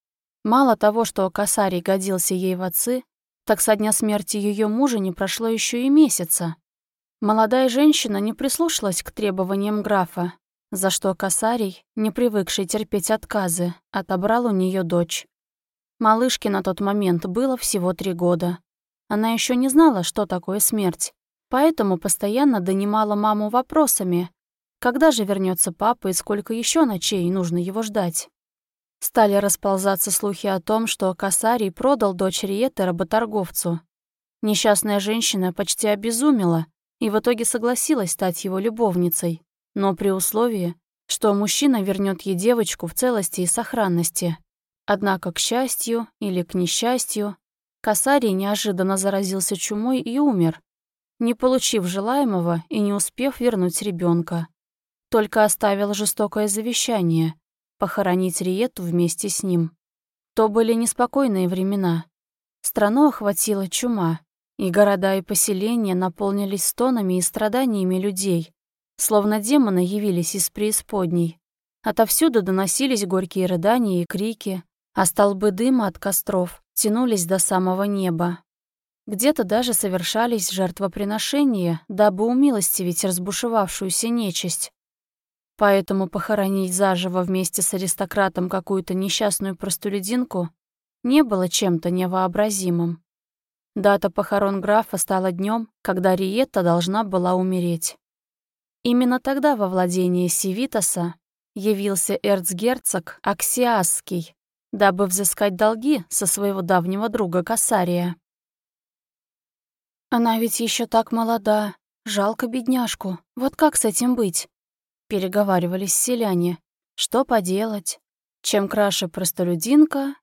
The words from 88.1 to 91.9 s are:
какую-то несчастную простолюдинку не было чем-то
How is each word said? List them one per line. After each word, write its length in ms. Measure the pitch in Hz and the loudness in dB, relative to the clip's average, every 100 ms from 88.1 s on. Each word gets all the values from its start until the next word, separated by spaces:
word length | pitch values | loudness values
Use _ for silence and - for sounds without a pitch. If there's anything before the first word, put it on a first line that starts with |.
| - 190 185 180 | 0 0 0 -4
какую-то 440 | 190 175 190 180 | -4 -4 -4 -2
несчастную 640 | 185 190 - 208 196 190 185 | -4 -2 -2 -2 -2 -4 -6
простолюдинку 920 | 196 - 214 202 190 247 240 185 170 - _ _ _ _ | -8 -6 -4 -6 -2 -4 -2 -4 -6 -8 _ _ _ _
не 180 | 240 285 | 0 2
было 260 | 269 196 180 | 4 2 0
чем-то 420 | - 196 170 175 | 0 0 0 0